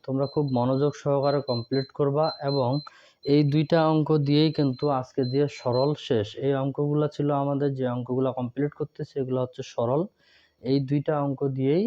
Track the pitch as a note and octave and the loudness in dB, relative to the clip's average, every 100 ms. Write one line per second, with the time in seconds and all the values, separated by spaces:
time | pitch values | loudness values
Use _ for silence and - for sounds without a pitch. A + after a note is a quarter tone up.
0 | - C3+ C#3 - D3 B2 B2 C3+ D3 - | -4 -4 -2 -2 0 0 2 2 0 -2
1 | D3 C#3 C#3 C#3+ C3 A#2+ A2+ C3 C3+ - | -2 0 2 0 -2 -4 -2 -4 -4 -2
2 | C#3+ C#3+ D#3+ - C#3+ C#3 B2 C#3 - - | 0 0 -2 -2 -4 0 0 -2 -6 -20
3 | - _ - D3 D3 D3+ D3+ E3 D#3 D#3 | -20 _ 2 4 4 2 2 4 4 2
4 | D3+ D#3 C#3+ D3 D#3 D#3 C#3+ B2 D3 C3 | 2 2 4 4 2 2 -2 0 -2 -2
5 | B2+ - B2+ C3+ C#3+ - B2+ B2 C#3+ D3+ | -4 -4 -2 0 0 -2 -2 0 0 -2
6 | - A#2 G#2 - C#3 C#3 C3+ C3+ D3 D3 | 0 0 0 -2 -2 0 -2 -2 0 0
7 | D3+ - D3 C#3+ C#3+ C#3 C#3+ C3+ B2+ B2 | 0 0 0 0 0 0 -2 -2 -2 -4
8 | B2 B2+ C3 B2+ B2 C3+ D3 - D3 - | -4 -2 0 -2 -6 -2 -4 -4 -10 -8
9 | D3+ C#3+ B2+ B2+ B2+ - B2+ - A#2 C#3+ | -8 -6 -2 -2 -2 -6 -10 -4 0 0
10 | G3 _ _ _ _ _ A#2 C#3 C3+ D3 | -2 _ _ _ _ _ -2 0 2 -2
11 | C#3+ D3+ C#3+ C3 C#3+ C3 C3 D#3+ | 0 -2 -2 -2 -4 0 0 2